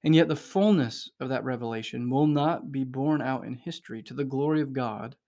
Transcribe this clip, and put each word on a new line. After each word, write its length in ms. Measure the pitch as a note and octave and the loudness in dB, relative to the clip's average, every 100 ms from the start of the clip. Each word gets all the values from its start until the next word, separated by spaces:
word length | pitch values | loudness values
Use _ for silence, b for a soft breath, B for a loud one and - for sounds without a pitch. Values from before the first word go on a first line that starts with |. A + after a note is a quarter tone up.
And 100 | D#3 | 6
yet 140 | D#3+ D#3+ | 6 6
the 80 | |
fullness 720 | D3+ - F#3+ G#3 F#3+ A#2+ - - _ | 0 -2 2 6 6 4 -4 -14 _
of 100 | C3 | -4
that 140 | B2+ | -4
revelation 640 | B2+ B2 A#2 A2+ G#2+ B2 A#2+ | -2 -4 -4 -6 -6 -6 0
will 200 | C3+ D3+ | 2 4
not 440 | D3 D3+ E3+ - | 4 0 -2 -6
be 120 | C#3 | -6
borne 400 | C3 B2+ C#3+ D3+ | -4 -2 0 0
out 220 | B2+ C3 | 0 -4
in 100 | - | -6
history 480 | B2 E3+ - - A2+ | -10 -12 -14 -14 -14
to 100 | G#2 | -12
the 100 | B2 | -6
glory 380 | C3+ C3+ D3 D#3 | -4 -2 0 0
of 100 | C#3+ | 0
God 440 | C3 A#2+ G#2 C3+ - | -4 -4 -6 -12 -16